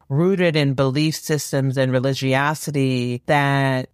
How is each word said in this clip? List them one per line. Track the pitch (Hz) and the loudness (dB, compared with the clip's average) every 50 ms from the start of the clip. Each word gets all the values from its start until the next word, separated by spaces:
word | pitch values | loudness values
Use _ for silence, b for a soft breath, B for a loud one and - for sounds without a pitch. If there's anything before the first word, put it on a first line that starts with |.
| _ - | _ -4
rooted | 139 147 170 185 196 175 180 170 151 | 0 2 2 2 2 2 2 2 2
in | 156 143 139 131 | 2 2 2 2
belief | 131 135 135 127 151 156 160 147 | 0 0 0 2 0 0 0 -2
systems | - - - 156 143 - - 151 139 135 135 127 139 | -4 -4 -4 -4 -4 -4 -2 -2 0 0 0 0 0
and | 131 127 | 0 2
religiosity | 127 127 123 139 135 - 135 131 131 135 143 147 156 - - 156 147 143 135 131 127 123 120 123 123 120 - | 0 0 0 0 -2 -2 0 0 0 0 0 -2 -2 -4 -6 -4 -2 0 0 0 0 -2 -2 -4 -6 -6 -2
that | - 151 143 139 139 139 139 139 135 131 127 127 - | 0 0 2 2 2 2 2 2 0 0 -2 -4 -6